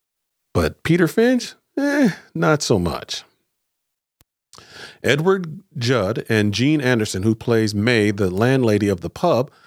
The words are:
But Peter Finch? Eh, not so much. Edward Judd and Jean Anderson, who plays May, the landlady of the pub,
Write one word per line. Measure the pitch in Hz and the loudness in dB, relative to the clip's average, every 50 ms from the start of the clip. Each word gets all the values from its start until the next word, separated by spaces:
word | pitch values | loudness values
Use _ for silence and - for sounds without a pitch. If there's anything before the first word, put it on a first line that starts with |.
| _ _ _ _ _ _ _ _ _ _ - | _ _ _ _ _ _ _ _ _ _ -2
But | 90 78 76 - _ - | -2 -2 -2 -4 _ -2
Peter | - 170 175 170 156 | 0 2 2 2 0
Finch? | - 220 233 247 262 240 - - - _ _ _ - | 2 2 2 2 2 0 -2 -6 -14 _ _ _ -6
Eh, | 294 277 285 277 294 262 185 - - - _ - | -4 -2 0 2 2 2 2 0 -2 -10 _ -6
not | 160 165 160 151 143 | -2 0 2 2 2
so | - - 120 92 | 2 0 0 0
much. | 87 80 62 - - - - - - _ _ _ _ _ _ _ _ _ _ _ _ _ _ _ _ _ _ _ _ _ _ _ _ _ - - - - - - - - - _ - | 0 -2 -4 -6 -10 -10 -12 -14 -14 _ _ _ _ _ _ _ _ _ _ _ _ _ _ _ _ _ _ _ _ _ _ _ _ _ -20 -20 -20 -20 -20 -20 -20 -20 -12 _ 0
Edward | 107 139 147 160 190 196 190 175 156 147 - - _ - | 0 0 2 2 0 0 0 -2 -8 -12 -16 -18 _ -8
Judd | 127 117 123 131 117 92 98 110 - - - | -4 -2 0 0 0 0 -2 -4 -4 -4 -2
and | 113 107 104 104 98 | 0 0 2 0 0
Jean | 110 127 151 156 151 | 0 0 2 0 2
Anderson, | 127 127 127 110 107 - - 92 95 | 2 2 0 0 0 -2 -4 -2 0
who | 113 110 | 0 0
plays | - - 120 117 113 110 104 104 | 0 -2 0 0 0 0 0 -2
May, | 101 107 127 120 110 104 107 | -2 0 2 2 2 2 2
the | 98 104 101 90 | 0 0 -2 -2
landlady | 92 95 117 127 135 131 123 110 104 101 104 | 0 0 2 2 2 2 2 2 2 2 2
of | 101 95 - | 0 -2 -2
the | - 85 | -6 -10
pub, | - - 180 170 131 117 139 - - _ _ | -6 -2 0 0 2 0 -2 -4 -8 _ _